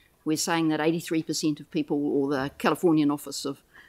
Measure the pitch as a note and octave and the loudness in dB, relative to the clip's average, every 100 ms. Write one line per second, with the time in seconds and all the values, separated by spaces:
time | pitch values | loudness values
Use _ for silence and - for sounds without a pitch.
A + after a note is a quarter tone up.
0 | _ _ D#3 D3+ - E3 D#3+ D3+ D#3 E3 | _ _ -4 -2 0 0 2 2 2 0
1 | - E3 D#3+ D3+ D#3+ D3 C#3+ E3 D3 D3 | -2 -4 -2 -2 -2 -2 -6 -6 -2 -2
2 | C#3+ C#3 C#3 C#3 C#3 - F3+ D#3 F3+ D#3 | 0 0 0 0 -4 -2 0 2 4 4
3 | C#3+ C#3+ C#3+ - C#3 C3+ _ - | 4 0 -6 -8 -8 -8 _ -20